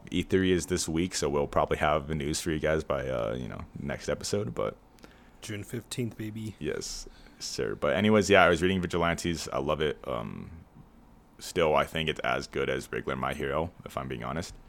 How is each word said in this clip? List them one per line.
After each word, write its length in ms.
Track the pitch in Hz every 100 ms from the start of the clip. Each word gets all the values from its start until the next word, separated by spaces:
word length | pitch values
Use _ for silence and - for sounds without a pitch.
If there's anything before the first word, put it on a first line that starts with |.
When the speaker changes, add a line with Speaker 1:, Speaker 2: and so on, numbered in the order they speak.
| -
Speaker 1:
E 140 | 87
three 280 | - 95 92
is 140 | 90 78
this 240 | 90 -
week, 240 | 80 92
so 160 | - 76
we'll 160 | 71 71
probably 320 | 82 73 78
have 300 | 78 76 71
the 80 | 78
news 260 | 71 80
for 80 | 85
you 80 | 78
guys 260 | 76 78
by, 240 | - 69 65
uh, 280 | 62 55 64
you 80 | 55
know, 140 | - - -
next 300 | 69 60 -
episode. 460 | - - 104 117 -
But 200 | 52 - - - - - - -
Speaker 2:
June 200 | - 104
fifteenth, 540 | 98 117 - - 117 -
baby. 380 | 110 110 110 -
Speaker 1:
Yes, 500 | 73 50 - - - - - -
sir. 380 | - - 57 52
But 200 | 73 73
anyways, 360 | 107 107 92
yeah, 120 | 98
I 60 | 85
was 140 | 85
reading 180 | 92 95
Vigilantes. 680 | 87 87 85 85 87 80 -
I 60 | 67
love 200 | 71 73
it. 200 | 76 - -
Um, 420 | 60 52 50 50 82 - - - - - - - -
still, 380 | - 90 78 71
I 80 |
think 260 | 73 80 78
it's 100 | 71
as 260 | 62 64 67
good 220 | 69 67
as 220 | 65 -
regular 240 | 62 67 65
My 180 | 65
Hero, 360 | 65 67 73 85 - -
if 120 | -
I'm 100 | 65
being 160 | 60
honest. 320 | 58 73 - -